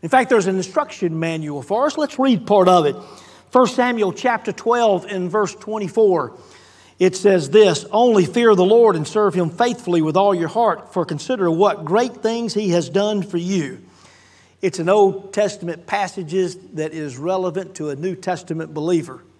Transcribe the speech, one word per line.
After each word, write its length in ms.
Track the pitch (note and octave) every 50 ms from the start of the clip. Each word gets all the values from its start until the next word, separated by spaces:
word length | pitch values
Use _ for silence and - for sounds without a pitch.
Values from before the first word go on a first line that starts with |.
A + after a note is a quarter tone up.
In 80 | - E3
fact, 200 | - C4 B3+ C4
there's 180 | C4 A3+ F#3 F#3
an 100 | F#3+ F#3+
instruction 640 | F3+ F#3 - D#4 D4 C#4+ - - - E3+ D#3+ D#3+
manual 420 | E3 E3 E3 D#3+ D#3 D3 D3 C#3+
for 240 | B2 - G3 A3+ C4
us. 120 | D4+ C#4+ -
Let's 220 | D4+ C4 - -
read 260 | C4 C4+ B3 F#3 G#3+
part 220 | - G3+ G3+ F3 F3
of 180 | F#3 F3 D#3
it. 100 | D3 C#3 - - - - - - - - - _ _
First 240 | - B3+ B3+ A3 B3+
Samuel 360 | - B3 B3 A#3+ A3+ G#3 F#3+
chapter 400 | E3 - - B3+ A#3 A3 - -
twelve 540 | F#3+ - - A3+ A#3 A#3+ A#3 A3 G3+ F3 D#3+
and 260 | - G3+ F#3+ F3+ F3+
verse 240 | D#3+ G#3+ G#3 F3+ -
twenty-four. 800 | - - - G#3+ A3 G#3 F3 - A3+ A3 G3+ F#3 E3 C#3 A#2 - - - - - - - _ _ _ _ _ _ _
It 160 | F3+ F#3 F#3
says 360 | - - G3+ F#3+ F3+ D3+ C3+
this, 340 | C#3+ G#3+ G#3+ G3 E3 - - -
"Only 340 | - G#3 A#3+ B3 A3+ G3+ F3+
fear 300 | - - A#3+ A#3 A3+ G#3+
the 100 | F#3 F3+
Lord 300 | F#3+ G#3+ A#3 A#3 A3 F#3+
and 120 | D#3+ D3+ -
serve 280 | - G#3+ G#3+ G3+ -
Him 160 | F3+ F3 D#3+
faithfully 500 | E3 - A#3+ A#3+ A#3 - - - F3 E3+
with 160 | D#3 D#3 D#3+ F#3
all 160 | G3 G3+ G3
your 140 | F3 E3 D#3
heart, 440 | - A3 A#3+ G#3+ E3+ - - - -
for 120 | F#3 E3+
consider 460 | - E3+ D3 - - B3+ G#3+ F#3+ E3+
what 340 | E3 E3 G3 G3+ D#3+ - D#3+
great 380 | D3 E3+ A3 B3 B3+ B3 - -
things 320 | A3 A3+ A#3 A#3 A3+ -
He 140 | G3+ G#3+ F#3+
has 180 | E3+ F3 D#3 B2+
done 320 | C#3 G3 G3+ G#3+ G#3+ G#3
for 160 | F3+ - - F3
you." 400 | E3+ F3+ G3 F#3 D3+ C3+ B2 - - _ _ _ _ - _ _ _ _ _ _ _ _ _ _ -
It's 160 | F#3+ E3 -
an 100 | E3 E3+
Old 420 | G3 G#3+ G3+ G3 F3+ - - -
Testament 540 | - G#3 G#3+ G3 - - - E3+ E3 F3 F3
passage 460 | - - G3+ G3+ F#3 - G3+ F3+ D3+ D#3+ F#3+ F#3 F3 F3+ - - - -
that 200 | D#3 D#3 D#3+ D#3
is 260 | D#3+ D#3 D3 B2 B2+
relevant 560 | C#3+ E3+ F#3+ F#3+ F#3 F#3 D#3+ F#3 F#3+ - F#3
to 160 | - D#3 D3+
a 40 | C#3+
New 200 | C3+ D3+ F#3+ F#3
Testament 580 | F#3 - F#3+ F3+ F3 F3+ - E3 D#3+ D#3+ D#3+ D#3
believer. 480 | D3+ D3+ E3 F3+ E3 D3 - C3 B2+ _ _ _ _